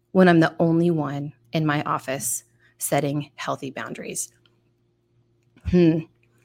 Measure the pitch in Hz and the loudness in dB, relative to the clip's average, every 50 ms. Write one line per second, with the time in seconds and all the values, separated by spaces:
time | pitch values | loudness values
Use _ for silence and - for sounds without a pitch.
0 | _ _ - 190 185 180 170 165 160 - - - 170 165 165 165 170 175 170 156 | _ _ 2 4 6 6 6 6 4 4 2 0 0 2 2 2 2 2 0 0
1 | 143 139 143 143 143 151 - _ _ _ - 165 156 151 147 151 - - - 143 | -2 -6 -6 -8 -10 -12 -14 _ _ _ -4 -2 0 0 0 -2 -2 -4 -4 -6
2 | - - 131 143 - - - - - _ _ _ _ _ _ - - - 160 143 | -4 -6 -8 -6 -6 -8 -8 -8 -10 _ _ _ _ _ _ -10 -6 -2 -2 -2
3 | 147 143 143 151 139 - _ - - - 139 - - 135 131 120 113 117 117 - | -2 -2 -4 -4 -6 -8 _ -12 -8 -8 -8 -8 -8 -12 -12 -12 -12 -12 -12 -14
4 | - - - - - - _ _ _ _ _ _ _ _ _ _ _ _ _ _ | -14 -12 -10 -10 -10 -12 _ _ _ _ _ _ _ _ _ _ _ _ _ _
5 | _ _ _ _ _ _ _ _ _ _ _ _ - - 180 180 175 160 160 160 | _ _ _ _ _ _ _ _ _ _ _ _ -6 0 2 4 4 4 2 0
6 | 160 _ _ _ _ _ _ _ | -4 _ _ _ _ _ _ _